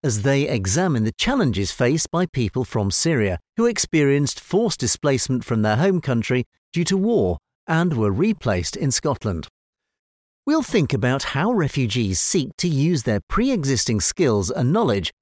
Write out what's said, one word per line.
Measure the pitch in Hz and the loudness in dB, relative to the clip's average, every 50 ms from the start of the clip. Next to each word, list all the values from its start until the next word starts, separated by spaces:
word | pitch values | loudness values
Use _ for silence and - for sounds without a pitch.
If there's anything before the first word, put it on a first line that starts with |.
| - | 0
as | 147 113 104 101 | -2 -2 0 0
they | 127 139 139 143 - | 2 2 2 0 0
examine | - 117 95 95 95 151 185 185 147 120 107 | -2 -2 -2 0 0 0 0 0 2 0 0
the | 107 - - | -2 -2 -2
challenges | - - 269 277 - 135 104 95 101 92 - | -2 0 0 2 2 0 0 0 -2 -4 -2
faced | - 135 120 143 165 - - - | 0 0 2 2 0 -2 -2 -2
by | 170 185 | -2 -2
people | 175 - 135 117 95 - 127 127 | -2 -2 -2 -2 -2 -2 -4 -6
from | - - 120 104 98 | -2 -2 -2 -2 0
Syria | 95 - - 160 165 127 107 98 90 82 _ _ _ | 0 0 0 2 2 2 0 0 -2 -4 _ _ _
who | - 226 | 0 0
experienced | 240 233 - - - - 160 147 139 139 143 147 131 - - | 0 0 -2 -4 0 2 2 4 4 4 2 2 0 -4 -8
forced | - - - 190 233 214 - - | -8 -2 0 0 2 0 -2 -2
displacement | - 113 - - - 147 139 123 - - 131 123 113 | -2 -2 -2 0 0 0 0 0 0 -2 -2 -4 -2
from | - 123 110 107 | -2 -2 0 2
their | 107 107 | 2 2
home | 117 160 196 190 175 | 2 2 2 2 0
country | - - 127 117 110 - 131 127 120 _ _ _ _ _ - | 0 0 -2 -2 0 0 0 -2 -2 _ _ _ _ _ -4
due | 165 175 | -2 0
to | - 190 | 0 0
war | 190 190 220 240 190 110 90 87 - _ _ _ _ _ | 0 0 2 2 2 2 0 -2 -4 _ _ _ _ _
and | - 165 160 170 180 156 | -2 0 0 2 2 0
were | 117 110 104 98 | 2 0 0 2
replaced | 104 170 220 214 - - 127 101 90 85 - - | 2 0 0 0 -2 -2 -2 0 0 -2 -4 -6
in | - - 139 127 | -2 -2 0 -2
Scotland. | - - 151 131 - - 110 92 82 - - _ _ _ _ _ _ _ _ _ _ _ _ _ _ _ _ _ _ _ | 0 -2 -2 -4 -2 -4 -4 -4 -4 -8 -10 _ _ _ _ _ _ _ _ _ _ _ _ _ _ _ _ _ _ _
We'll | - 302 320 269 | 0 0 0 0
think | - - 220 151 - - | 0 0 0 2 2 0
about | 117 101 123 127 139 - - - | 0 0 0 0 0 -4 -4 -4
how | 135 156 220 | -2 -2 0
refugees | 254 214 160 135 - 143 131 110 101 127 117 98 92 - | 0 0 0 0 0 -2 -2 -2 0 -2 -2 0 -2 -2
seek | - - - 190 139 - - - | -2 0 0 0 -2 -2 -6 -4
to | - 175 | -2 0
use | 160 135 143 165 180 143 - | 0 2 2 2 2 0 0
their | - 110 101 - _ | 0 -2 -2 -2 _
pre-existing | - - 233 269 269 202 143 135 135 113 - - 117 104 | -2 0 0 2 0 0 0 0 0 0 0 0 0 0
skills | - - - - 180 135 110 104 95 85 - | 0 -2 0 2 2 2 4 2 0 -2 -2
and | - 120 123 160 | 0 0 2 2
knowledge | 220 233 156 107 101 87 - - _ | 2 2 2 0 0 -2 -4 -8 _